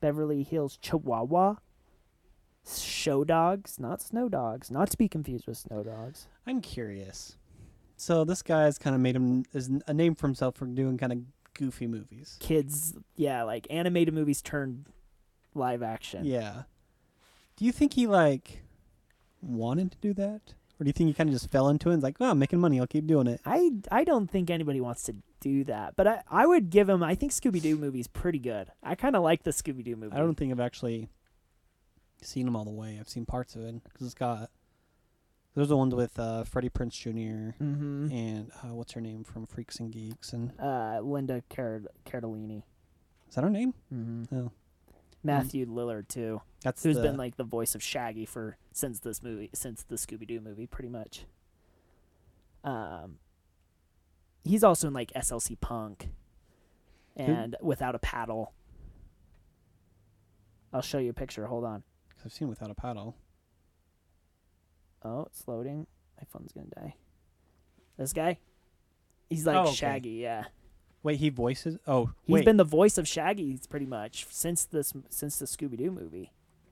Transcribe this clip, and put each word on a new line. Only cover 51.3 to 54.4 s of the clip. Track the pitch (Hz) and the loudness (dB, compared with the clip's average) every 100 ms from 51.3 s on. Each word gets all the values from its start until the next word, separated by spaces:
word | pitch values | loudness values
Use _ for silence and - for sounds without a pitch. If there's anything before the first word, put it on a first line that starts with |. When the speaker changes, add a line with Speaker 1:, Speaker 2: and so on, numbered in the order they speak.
| _ _ _ _ _ _ _ _ _ _ _ _ _ | _ _ _ _ _ _ _ _ _ _ _ _ _
Speaker 1:
Um, | 147 120 98 85 82 71 _ _ _ _ _ _ _ _ _ _ _ _ | -8 -6 -8 -10 -14 -18 _ _ _ _ _ _ _ _ _ _ _ _